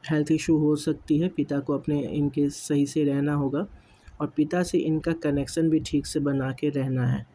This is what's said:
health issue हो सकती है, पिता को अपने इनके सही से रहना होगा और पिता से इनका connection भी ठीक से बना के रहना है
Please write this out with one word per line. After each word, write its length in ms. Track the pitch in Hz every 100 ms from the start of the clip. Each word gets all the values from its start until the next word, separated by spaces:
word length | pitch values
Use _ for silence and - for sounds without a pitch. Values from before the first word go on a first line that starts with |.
health 280 | - 156 147
issue 260 | 160 - 156
हो 180 | 151 151
सकती 400 | 156 151 - 151
है, 100 | 180
पिता 300 | 170 139 143
को 140 | 139
अपने 260 | 139 135 147
इनके 460 | 113 127 143 143 143
सही 340 | - - 147 139
से 180 | 160
रहना 300 | 143 139 147
होगा 320 | 147 135 143 202 - - - - -
और 60 | 151 -
पिता 240 | - 175
से 140 | 175 175
इनका 340 | 160 156 165 165
connection 500 | 147 143 135 165 165
भी 100 | 156
ठीक 240 | 156 147 139
से 140 | 151
बना 300 | 143 135 131
के 160 | 131 147
रहना 360 | 139 131 127 123
है 180 | - -